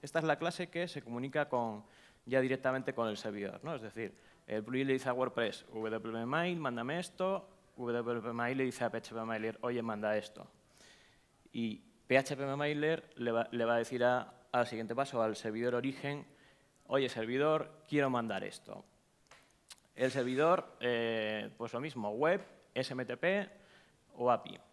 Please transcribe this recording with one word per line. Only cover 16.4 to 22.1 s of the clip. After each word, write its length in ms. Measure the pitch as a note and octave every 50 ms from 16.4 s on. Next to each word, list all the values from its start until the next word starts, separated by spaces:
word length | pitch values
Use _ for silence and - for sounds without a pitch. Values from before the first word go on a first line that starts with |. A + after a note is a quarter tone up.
| - - - _ _ _ _ _ _
"Oye, 220 | - - C#3 C3+ B2
servidor, 720 | - A#2 A2 A2+ B2 C3 C#3+ D#3 D#3 D#3 D3 - - - - -
quiero 220 | - D3 C#3+ C3+
mandar 340 | B2+ A#2+ A#2 A2+ G#2 F#2+ G2
esto". 400 | G2+ - - - - G#2+ - - _ _ _ _ _ _ _ _ _ - - - _ _ _ _ _ - _ _ _ _
El 160 | - B2 C3
servidor, 680 | C3 C#3 B2+ B2 B2+ C3 D3+ E3 F3 F#3+ - - - -
eh, 720 | - B2 A#2+ A#2 A#2 A#2 A2+ A2+ A2 G#2+ G#2+ G#2+ G#2+ G#2+ G#2+
pues 160 | - A#2+ A2+ -
lo 80 | A#2
mismo, 300 | C3+ D#3+ C#3 B2 G#2+ G#2